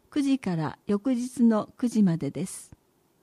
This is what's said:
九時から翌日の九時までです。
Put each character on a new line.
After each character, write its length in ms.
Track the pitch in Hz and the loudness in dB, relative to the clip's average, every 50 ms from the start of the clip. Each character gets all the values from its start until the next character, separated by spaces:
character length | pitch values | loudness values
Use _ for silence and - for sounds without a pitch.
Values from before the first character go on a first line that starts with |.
| _ _ | _ _
九 100 | - 302 | -4 -2
時 180 | 277 277 269 262 | 0 0 0 0
か 160 | - 196 180 | -2 -2 -4
ら 240 | 160 156 131 - - _ | -2 -4 -4 -6 -8 _
翌 280 | - 202 202 - 269 262 | -4 -4 -2 0 -2 -2
日 300 | 233 247 254 - - 240 | -2 -4 -6 0 2 4
の 260 | 226 220 208 - - - - | 4 4 4 0 -4 -6 -4
九 100 | - 233 | -4 -2
時 140 | - 220 208 | 2 2 4
ま 160 | 180 165 156 | 4 2 0
で 120 | 143 139 | -2 -6
で 140 | - 135 175 | -6 -6 -8
す。 280 | - - - - - - - _ _ _ _ _ _ _ _ | -8 -10 -14 -18 -20 -20 -20 _ _ _ _ _ _ _ _